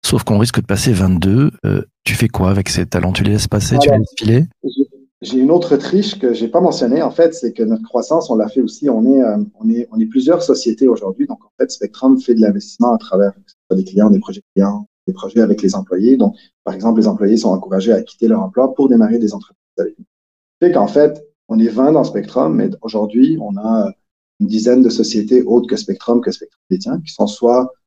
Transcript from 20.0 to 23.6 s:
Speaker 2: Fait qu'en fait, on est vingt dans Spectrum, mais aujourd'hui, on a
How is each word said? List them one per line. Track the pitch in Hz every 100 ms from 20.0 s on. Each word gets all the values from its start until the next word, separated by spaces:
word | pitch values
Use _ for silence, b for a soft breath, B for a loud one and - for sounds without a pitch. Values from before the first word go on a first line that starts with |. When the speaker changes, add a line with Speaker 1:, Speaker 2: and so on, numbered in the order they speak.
| - _ _ _ _ _
Speaker 2:
Fait | 175
qu'en | 175 101
fait, | 147 147 - - _ _
on | 110
est | 117
vingt | 107 135
dans | 156
Spectrum, | 123 104 - 127 151 131
mais | 101 98
aujourd'hui, | 113 110 107 113 139 160
on | 104
a | 101